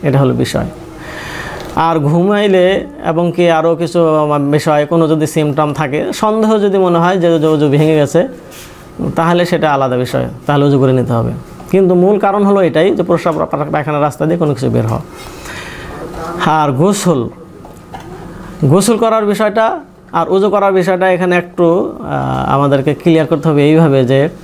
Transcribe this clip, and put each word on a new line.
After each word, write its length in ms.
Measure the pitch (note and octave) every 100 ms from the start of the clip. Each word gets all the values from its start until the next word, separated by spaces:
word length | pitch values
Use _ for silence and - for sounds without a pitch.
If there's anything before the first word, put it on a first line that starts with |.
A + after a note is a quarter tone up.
| D3+
এটা 120 | C3+
হলো 140 | C3+
বিষয়। 320 | B2 B2+ - - - - - - - - - - - - -
আর 240 | E3 E3
ঘুমাইলে 880 | C#3+ E3 F#3 G#3 G#3 F#3+ F3+ F#3+ - - -
এবং 260 | D#3+ F3 F3
কি 160 | F3
আরও 240 | E3 E3 E3
কিছু 240 | E3 F3 E3 D#3 D3+ D3 C#3+
বিষয়, 340 | D3 D#3+ D3 D3
কোনো 220 | E3+ D#3+
যদি 200 | D#3 D3+
সিমটম 460 | D#3+ D3+ C#3+ D3
থাকে, 400 | C#3+ D3+ D3+ F4+
সন্দেহ 440 | - A3 A3 A3 A3
যদি 200 | G3+ G3
মনে 220 | F#3 E3+
হয় 180 | F3 F#3+
যে 180 | E3+ E3
অজু, 180 | D#3
অজু 160 | D#3 D3
ভেঙে 260 | C#3+ D#3 D#3
গেছে, 320 | C#3 E3 C4 - - - - - - - - -
তাহলে 300 | E3 F3 F3
সেটা 280 | F3 D#3
আলাদা 240 | C#3+ C3+ B2
বিষয়, 280 | B2 C3 B2 - -
তাহলে 200 | C#3+ C#3+
অজু 140 | C#3
করে 140 | C3
নিতে 200 | C3 A#2+
হবে। 180 | A#2 A#2 A#2+ - - -
কিন্তু 240 | F#3+ F#3 F3+
মূল 240 | F3+ G#3
কারণ 260 | G3 G3+ G3+
হলো 160 | G3+
এটাই 300 | F3 D#3 F#3 -
যে 80 |
প্রস্রাব, 420 | F3+ E3+ F3+ D#3 D#3+ D3 D3
পায়খানার 300 | D#3 D3 D3
রাস্তা 240 | D3 C3+ D3+
দিয়ে 120 | E3+
কোনো 160 | D#3
কিছু 160 | B2 B2+
বের 180 | A#2 A2+
হওয়া। 140 | A#2 - - - - - - - - - - - - - - -
আর 260 | D#3 D3+
গোসল, 580 | B2+ F3+ G3+ F3+ D3 A#2 - - - - - - - - - - - - - D3
গোসল 320 | E3+ G3+ A3
করার 280 | A3+ A3 G#3
বিষয়টা 540 | G3 G#3+ G#3 A3 - C#4+ - -
আর 180 | E3+ E3
অজু 200 | F#3+ G3+
করার 240 | G3+ G3
বিষয়টা 380 | F#3+ F3 F#3 F#3
এখানে 260 | F3+ F3+ F3+
একটু, 560 | F3 - E3+ F3 C#4+ -
আহ, 540 | D3 C#3+ C3 C3 C3
আমাদেরকে 400 | C#3 C#3+ C#3 C3+
ক্লিয়ার 340 | C#3+ - D#3+ D#3
করতে 220 | D#3+ D#3+
হবে 140 | D3
এইভাবে 420 | C#3+ D#3 D#3+ C3+ B2
যে 240 | C3+ D3 F3